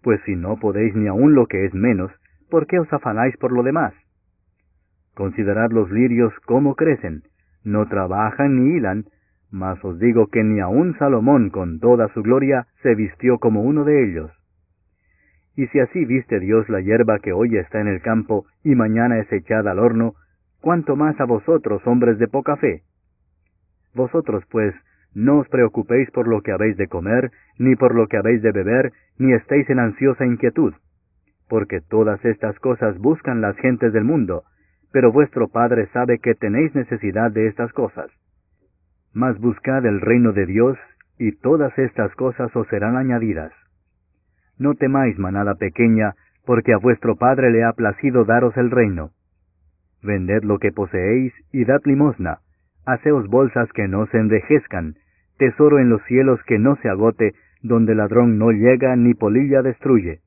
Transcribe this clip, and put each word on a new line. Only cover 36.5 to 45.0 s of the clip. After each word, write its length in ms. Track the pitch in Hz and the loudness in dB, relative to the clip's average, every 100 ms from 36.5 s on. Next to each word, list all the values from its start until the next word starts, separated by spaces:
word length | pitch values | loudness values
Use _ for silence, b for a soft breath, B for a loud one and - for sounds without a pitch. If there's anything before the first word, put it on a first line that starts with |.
| 107 156 | -2 -2
necesidad 560 | 151 120 117 104 98 117 | -2 -4 -6 -4 -2 -2
de 160 | 107 110 | 0 -2
estas 260 | 104 117 | -4 -8
cosas. 380 | - 113 - - _ _ _ _ _ _ _ _ _ _ | -6 -6 -8 -16 _ _ _ _ _ _ _ _ _ _
Mas 280 | 107 127 101 | -4 -4 -2
buscad 440 | 120 107 - 135 | -4 -4 -4 0
el 140 | 120 101 | 0 -2
reino 320 | 104 120 117 | 2 2 2
de 140 | 101 | 0
Dios, 320 | 90 101 123 131 - _ _ _ | -2 0 0 0 -14 _ _ _
y 140 | 113 | -6
todas 460 | - 123 156 135 - | -4 0 0 0 -2
estas 340 | 127 - 104 | -4 -2 -6
cosas 400 | - 127 - 120 | -4 -6 -4 -6
os 120 | 123 107 | -6 -4
serán 280 | 104 104 | -4 -2
añadidas. 560 | 127 131 120 113 80 78 _ _ _ _ _ _ _ _ _ _ _ | -2 -2 -2 -2 -6 -10 _ _ _ _ _ _ _ _ _ _ _
No 160 | 139 | -4
temáis, 420 | 143 135 135 | 0 0 2